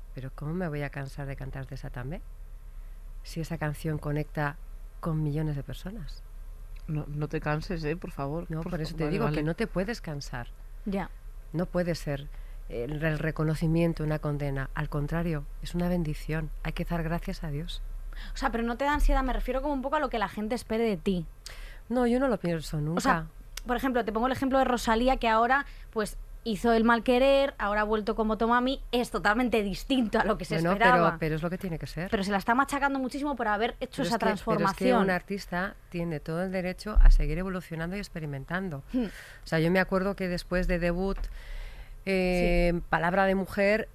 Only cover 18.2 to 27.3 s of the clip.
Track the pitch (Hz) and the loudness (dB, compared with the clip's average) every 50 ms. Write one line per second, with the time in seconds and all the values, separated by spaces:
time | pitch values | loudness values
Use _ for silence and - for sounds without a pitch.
18.2 | - - - - 277 277 220 226 233 233 240 247 277 277 294 285 - - 285 269 | -8 -8 -6 -2 0 0 0 0 0 0 0 0 2 2 4 6 6 6 6 6
19.2 | 269 254 233 208 - - 247 262 262 302 285 277 240 277 294 311 294 247 - 226 | 4 2 0 0 0 0 0 0 0 0 0 0 0 0 0 0 0 0 0 0
20.2 | 202 185 - 214 214 214 247 226 - - 220 220 233 226 202 165 - 202 190 175 | -2 -2 -2 -2 -2 -2 -2 -4 -2 -2 0 2 2 2 2 0 2 0 0 0
21.2 | 160 - - - - - - - - - - - - - 226 254 247 240 233 254 | -2 -6 -10 -16 -16 -16 -14 -14 -14 -14 -14 -12 -8 -2 0 2 4 4 4 4
22.2 | 277 269 220 180 - 175 170 160 143 - - 156 147 151 165 196 - 269 214 165 | 4 4 2 2 0 0 0 0 -2 -4 -2 -2 0 0 0 0 2 2 2 2
23.2 | 160 160 - - - - - - - 220 247 233 - 269 240 247 214 220 202 220 | 0 -6 -12 -16 -16 -14 -12 -10 -4 -2 -2 0 0 0 2 2 0 0 0 0
24.2 | 233 262 262 - 277 262 254 269 262 262 240 233 - 240 226 226 247 262 269 - | 2 2 2 2 2 4 4 4 6 4 4 2 4 4 4 4 6 4 4 4
25.2 | - 226 220 220 233 240 262 285 - - - - - - - 220 208 - - - | 4 4 4 4 6 6 4 2 2 -2 -10 -16 -14 -8 -2 -2 -2 -2 -2 -8
26.2 | - - - - - 233 214 165 190 233 233 226 220 233 233 233 - - 247 247 | -12 -12 -12 -8 -4 -2 -2 2 4 6 6 6 6 6 4 4 4 4 6 6
27.2 | 262 277 | 8 6